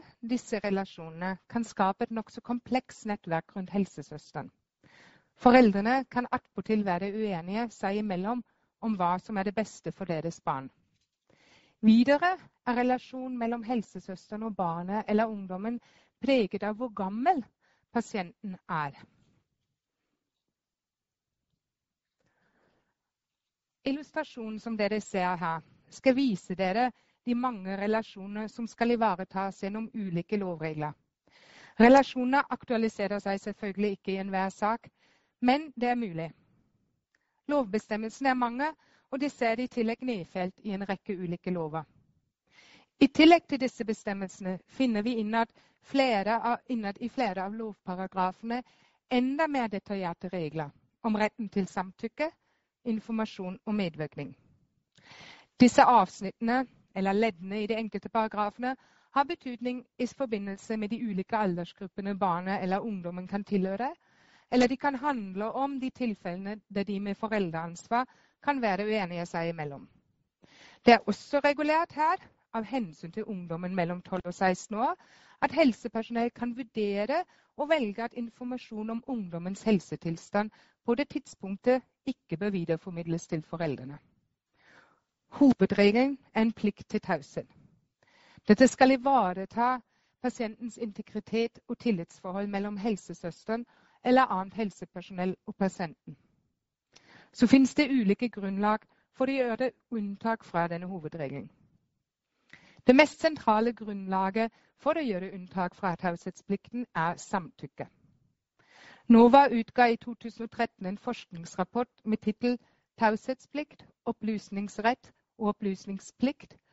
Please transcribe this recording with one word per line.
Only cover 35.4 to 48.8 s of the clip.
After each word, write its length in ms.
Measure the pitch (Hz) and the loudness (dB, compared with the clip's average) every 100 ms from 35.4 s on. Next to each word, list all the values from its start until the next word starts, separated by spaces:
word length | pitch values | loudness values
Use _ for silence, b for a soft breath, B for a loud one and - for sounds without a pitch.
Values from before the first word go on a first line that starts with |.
men 320 | 247 285 311 240 | 2 2 0 -4
det 140 | 240 | -2
er 80 | 247 | 0
mulig. 280 | 214 160 160 - _ _ _ _ _ _ _ _ _ _ - | -4 -6 -10 -12 _ _ _ _ _ _ _ _ _ _ -2
Lovbestemmelsene 800 | 294 214 208 - 214 220 - 269 | 0 0 -4 -4 -6 -6 -2 0
er 80 | 254 | 0
mange, 300 | 240 247 302 302 b b b | -2 -2 -4 -6 b b b
og 80 | 269 | -4
de 100 | 285 | -4
ser 300 | - 233 226 | 0 -2 0
i 80 | 247 | -4
tillegg 400 | 240 226 226 254 | -2 -2 -2 -4
nedfelt 560 | 214 160 190 185 - | -6 -6 -6 -6 -6
i 80 | 214 | -8
en 160 | 190 202 | -6 -4
rekke 300 | 190 - 185 | -6 -6 -6
ulike 320 | 175 175 180 | -6 -6 -4
lover. 320 | 180 160 156 - _ _ _ _ _ b b b b b - | -4 -4 -8 -10 _ _ _ _ _ b b b b b 2
I 80 | 277 | 4
tillegg 360 | - 311 339 - | 8 10 8 6
til 120 | 269 | -4
disse 260 | 254 - 220 | -4 -4 -6
bestemmelsene 720 | 214 214 196 190 - 185 185 - | -6 -6 -6 -8 -8 -8 -8 -8
finner 380 | - 262 214 | -2 0 0
vi 140 | 220 226 | 0 -2
innad 320 | 208 226 233 b b b | 0 0 -2 b b b
flere 560 | - 277 262 202 196 226 | -4 0 2 2 0 -2
av, 180 | 233 240 - | -2 -4 -4
innad 300 | 233 202 196 | -6 -6 -6
i 100 | 233 | -6
flere 340 | - 226 185 | -4 -4 -4
av 120 | 190 226 | -6 -8
lovparagrafene 1080 | 220 190 196 180 190 190 185 - 226 247 b b | -10 -10 -10 -8 -6 -2 -2 -2 -6 -6 b b